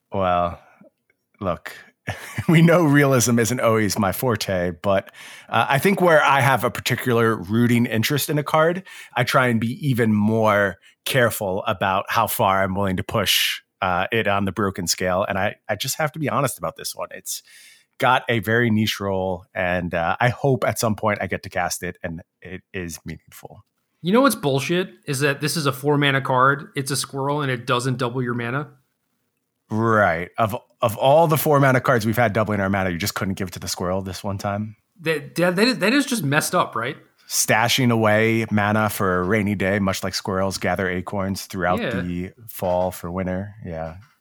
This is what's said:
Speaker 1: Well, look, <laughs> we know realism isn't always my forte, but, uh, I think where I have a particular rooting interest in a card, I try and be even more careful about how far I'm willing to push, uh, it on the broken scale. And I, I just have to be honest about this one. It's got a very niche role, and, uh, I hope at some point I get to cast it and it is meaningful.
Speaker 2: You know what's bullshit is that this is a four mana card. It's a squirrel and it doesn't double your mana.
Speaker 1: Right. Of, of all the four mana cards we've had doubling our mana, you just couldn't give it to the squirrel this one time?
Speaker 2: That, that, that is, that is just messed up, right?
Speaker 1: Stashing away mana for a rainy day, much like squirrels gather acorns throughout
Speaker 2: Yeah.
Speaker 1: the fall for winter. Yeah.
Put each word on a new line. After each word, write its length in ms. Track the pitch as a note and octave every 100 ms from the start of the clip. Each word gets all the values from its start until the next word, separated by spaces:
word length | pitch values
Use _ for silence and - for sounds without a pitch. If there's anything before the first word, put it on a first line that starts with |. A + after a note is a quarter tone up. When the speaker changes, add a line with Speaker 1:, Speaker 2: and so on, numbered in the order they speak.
| _
Speaker 1:
Well, 480 | G2+ F#2 F2 F2 E2+ - _ - _ _ _ _ _
look, 320 | F3+ E2+ - - - _ -
<laughs> 360 | - - - -
we 140 | E3
know 220 | E3 E3
realism 540 | D#3+ C#3+ C#3 C3 A#2+ A#2+
isn't 220 | G#2+ A#2
always 380 | A2+ A2 G#2 -
my 140 | G2
forte, 580 | F2+ C3 G#2+ - F#2 F2 E2+
but, 280 | G2+ G2 - - - - -
uh, 180 | A2 A2
I 100 | C3+
think 220 | F#3+ G3
where 220 | F3+ D#3
I 180 | C#3 C#3
have 220 | C3 C3
a 60 | A#2+
particular 680 | - - B2 - A#2 A2+ A2
rooting 500 | F2 A2 A#2+ A#2+ A#2+
interest 440 | A2+ A2+ C#3+ -
in 80 | D3+
a 60 |
card, 400 | D3 D#3 D#3+ F3+ - - - -
I 80 |
try 240 | B2 C#3+ B2
and 120 | A#2
be 120 | A2+ - D3
even 240 | A#2+ A2
more 640 | G#2+ G#2 A2 A2 G2+ G2+ F2+ _ _
careful 600 | - C#3 A#2+ - G2+ F#2+ A2
about 380 | G2+ G2+ F#2+ -
how 200 | - G#2+
far 340 | - G#2 F#2+
I'm 120 | F#2+ F#2+
willing 200 | G2+ F2+
to 40 |
push, 560 | - A#2 F#2 - - - - _
uh, 260 | F#2+ F2 G2
it 160 | A2+ G2+
on 160 | G2+
the 80 | G2
broken 340 | F2+ G2+ F#2+ F2
scale. 380 | - F2+ F2+ G#2+
And 80 | G2
I, 200 | G2+ - -
I 60 |
just 220 | G#2+ C#3 -
have 140 | D#3
to 80 | D#3+
be 80 | C#3
honest 300 | A2 C3+ -
about 180 | E2+ -
this 180 | -
one. 140 | - F2+
It's 300 | G2 - - - - - - _ -
got 240 | B2+ B2+ -
a 100 | A#2
very 300 | G#2+ A2+ A#2+
niche 300 | G#2+ G#2+ -
role, 460 | G2 F#2+ F#2 F2+ F2+
and, 400 | G2+ F#2 F2+ E2+
uh, 220 | F2 E2 -
I 80 | A#2+
hope 360 | G#2 C#3+ C3
at 140 | - A2
some 160 | A#2
point 240 | G#2 A2 G#2
I 60 | G2
get 160 | F#2+
to 40 | G2
cast 320 | F#2 F2 -
it 160 | F2 -
and 180 | F2+ E2 - _
it 220 | F2 F#2 -
is 280 | G2 F2 D#2+
meaningful. 600 | - D#2 _ - - - _ _ _ _
Speaker 2:
You 80 | D#3+
know 100 | A3
what's 120 | C#4
bullshit 560 | - C#3+ C3+ C3 F3 F#3 - -
is 140 | C3+
that 200 | C#3+ C3+
this 160 | D3 E3+
is 80 | C3+
a 60 |
four 240 | C3 C#3+ D3
mana 240 | C#3+ C3+
card. 500 | C3+ B2+ C3 C#3+ -
It's 160 | - C3
a 60 | C3+
squirrel 440 | - C#3 C3+ C#3+
and 100 | C#3+
it 120 | B2 A#2+
doesn't 300 | B2 B2+ B2+
double 220 | B2 C3
your 140 | B2
mana. 360 | A#2+ A#2 C3 D3 - _ _ _ _ _ _ _ _ _
Speaker 1:
Right. 600 | A2 A2+ A2 G2 E2 F2+ -
Of, 180 | A2+ A#2+ - _
of 140 | A#2+ G#2+
all 300 | B2+ D3+ E3+
the 100 | D#3
four 200 | D#3 C#3+
mana 200 | C#3 C3
cards 240 | C3 B2+
we've 120 | G#2+ A2
had 160 | A#2
doubling 280 | G#2 G#2+ G#2
our 80 | G2
mana, 220 | G2 F#2+
you 80 | E2+
just 160 | G2
couldn't 200 | - F#2+
give 140 | F#2 F#2+
it 60 |
to 60 | -
the 80 | F2
squirrel 340 | - F2+ F#2+
this 200 | F#2+ F2+
one 160 | G#2 G2
time? 380 | G#2 G2+ G#2+ G#2+ _ _
Speaker 2:
That, 340 | D#3+ D#3 C#3 -
that, 200 | F3 F3+
that 120 | A#3
is, 100 | G#3+
that 140 | F#3+
is 120 | C#4
just 180 | C4+ A#3
messed 300 | C#3 D3 -
up, 200 | F3+ C#3+
right? 220 | A2+ A#2 D#3+ _ _ -
Speaker 1:
Stashing 640 | - - A2+ A#2+ - B2
away 520 | A#2 A2 G#2+ A2+ A2+ A2+
mana 400 | G#2 G2+ G#2+ G#2+
for 300 | - G2 F2+
a 20 |
rainy 320 | F2+ A2 G2+
day, 240 | G2+ F#2+ G2+
much 240 | G2 F#2
like 100 | F#2+
squirrels 440 | - - F#2+ F#2+ F2+
gather 300 | F#2+ F2+ F#2
acorns 560 | F2+ F2+ G2+ F#2+ F#2+ -
throughout 340 | G2 F2 F#2
Speaker 2:
Yeah. 200 | D3+ -
Speaker 1:
the 320 | F2+ F2 F2+ - A2
fall 420 | - F#2 F2+ F#2
for 200 | - F2
winter. 440 | F2+ F#2 F#2 G2+ G#2
Yeah. 320 | G2 D#2+ D#2+ E2+ - _